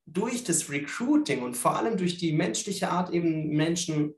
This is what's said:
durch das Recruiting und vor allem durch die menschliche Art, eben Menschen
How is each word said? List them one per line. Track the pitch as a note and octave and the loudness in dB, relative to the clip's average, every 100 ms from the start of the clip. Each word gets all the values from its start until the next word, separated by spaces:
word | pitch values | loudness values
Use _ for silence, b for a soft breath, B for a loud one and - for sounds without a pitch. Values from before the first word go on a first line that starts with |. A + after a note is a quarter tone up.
| - | -8
durch | E3 A#3 A#3+ | -4 -2 -2
das | - D#3+ - | 0 -2 0
Recruiting | C#3+ - - B3 D4+ - B2 | -4 -4 -4 2 4 4 -2
und | B2 A#2+ | -2 0
vor | D#3 - | 0 2
allem | A3+ F#3+ | 0 0
durch | F3 - | 0 0
die | E3 | 0
menschliche | D#3 F#3 - - F#3+ E3+ | 2 2 -2 -4 -4 -2
Art, | F3 F3+ | 0 0
eben | E3+ E3+ D#3 D#3 | 0 2 0 0
Menschen | D3+ E3 F3 - D3+ D3 | 2 2 0 0 0 0